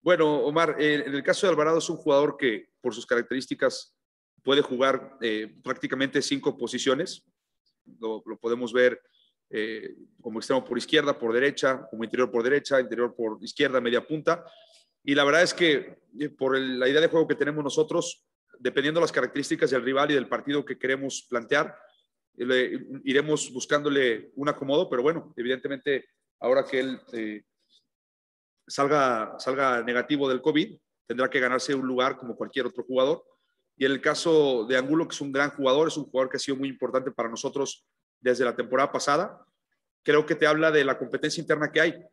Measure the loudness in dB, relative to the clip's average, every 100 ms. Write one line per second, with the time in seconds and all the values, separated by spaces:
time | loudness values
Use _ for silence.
0 | 4 4 4 4 2 2 2 2 2 2
1 | -2 -4 0 2 2 4 2 2 0 -4
2 | 2 4 4 0 -2 -2 -8 _ -8 -8
3 | -2 -2 0 -6 -6 -2 -2 -2 -16 _
4 | _ _ _ _ 2 2 2 2 2 0
5 | -6 -6 -4 -4 -6 -12 -10 -8 -6 -2
6 | 0 0 -2 -2 -2 -4 -6 -2 0 0
7 | -2 -10 _ _ _ _ _ _ _ _
8 | -8 -8 -10 -8 -4 -4 0 4 4 2
9 | _ _ _ _ _ -6 -6 -8 -12 -16
10 | -20 _ -10 -10 -2 -2 0 -6 2 2
11 | 2 -2 0 2 2 2 0 0 -6 -10
12 | -4 0 0 2 2 0 2 0 0 -2
13 | -2 -2 -6 -6 -12 -2 0 2 2 0
14 | 0 -4 0 -2 -4 -20 _ _ _ _
15 | 0 2 6 6 4 4 2 2 -2 -20
16 | _ -10 -10 -2 0 0 -2 0 2 4
17 | 4 2 2 0 0 -2 -2 0 0 0
18 | -4 -12 _ _ _ -6 -2 0 0 0
19 | 0 0 -2 -4 -4 -2 0 0 0 0
20 | 2 0 0 -6 -2 -4 -4 -6 -2 -2
21 | -4 -10 _ -6 0 0 0 -8 -20 _
22 | _ _ _ -8 0 0 0 -4 -10 -10
23 | 0 0 0 -2 -2 -10 -2 -2 0 0
24 | 0 -2 -8 -6 -4 -4 -2 0 0 0
25 | 0 -2 -10 -8 -4 -4 -4 -6 -4 -4
26 | -4 _ _ _ 0 0 0 -2 -2 -6
27 | -10 -8 -8 -10 _ _ _ _ _ _
28 | _ _ _ _ _ _ _ -2 2 2
29 | 2 0 -4 -6 -6 0 0 0 0 -2
30 | 0 0 0 0 0 0 -2 -8 _ _
31 | _ -2 0 0 0 0 -2 -4 -2 0
32 | 0 -2 -10 -10 -6 -4 -4 -6 -2 0
33 | 2 0 _ _ _ _ _ _ -2 0
34 | 0 0 2 4 4 0 0 0 2 0
35 | 0 -6 -6 -2 -2 0 2 4 2 -2
36 | -4 -2 -2 -2 -4 -4 -4 -4 -2 -2
37 | -4 -4 -6 -4 -6 -4 -6 -8 _ _
38 | _ _ 0 2 2 0 -2 0 0 0
39 | 0 0 0 -8 _ _ _ _ _ _
40 | 2 2 2 2 4 4 4 4 2 0
41 | -4 -4 -4 -4 -2 -2 0 2 2 0
42 | -18